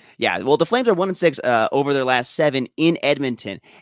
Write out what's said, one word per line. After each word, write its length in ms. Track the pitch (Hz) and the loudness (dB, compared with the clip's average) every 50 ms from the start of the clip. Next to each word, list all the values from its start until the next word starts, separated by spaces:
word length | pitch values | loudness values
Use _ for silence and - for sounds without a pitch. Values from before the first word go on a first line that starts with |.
| _ _ _ - | _ _ _ -4
Yeah, 220 | 113 104 90 90 | -2 -2 -2 0
well, 180 | 92 131 147 151 | 0 2 2 2
the 80 | 165 | 2
Flames 220 | - 233 247 254 233 | 2 0 0 2 2
are 60 | 196 | 2
one 140 | 170 190 190 | 2 0 -2
and 80 | 180 | -2
six, 220 | - 175 165 135 - | 0 0 0 0 0
uh, 300 | - 123 120 113 110 - | 0 0 2 2 2 2
over 220 | - 139 143 143 143 | 0 0 0 0 0
their 100 | 135 131 | 0 0
last 300 | 127 127 123 120 - - | 2 0 0 -2 -2 -2
seven 340 | - 156 147 131 135 127 - _ | -2 0 0 0 -2 -4 -4 _
in 220 | - 160 165 165 - | 0 2 2 2 2
Edmonton, 600 | - 139 147 135 139 131 120 - - 104 95 - - _ - - | 0 0 0 0 -2 -4 -6 -6 -8 -12 -12 -12 -14 _ -20 -18